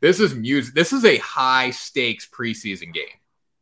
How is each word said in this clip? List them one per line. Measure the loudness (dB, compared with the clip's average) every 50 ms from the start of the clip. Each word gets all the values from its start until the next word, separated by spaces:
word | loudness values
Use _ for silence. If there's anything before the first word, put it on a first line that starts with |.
this | 2 4 4 4
is | 2 0 0
music. | -2 -2 -2 0 0 -2 0 0
This | 0 0 2
is | 2 4 4
a | 4 4 4
high | 0 -4 -4 -2 0 2 2 2 0 0
stakes | -4 -8 -12 -8 -4 -2 -2 -2 -4 -6 -10 -16
preseason | _ -8 -6 -6 -6 -8 -8 -10 -10 -10 -12 -12
game. | -12 -12 -12 -12 -14 _ _ _ _ _ _ _ _ _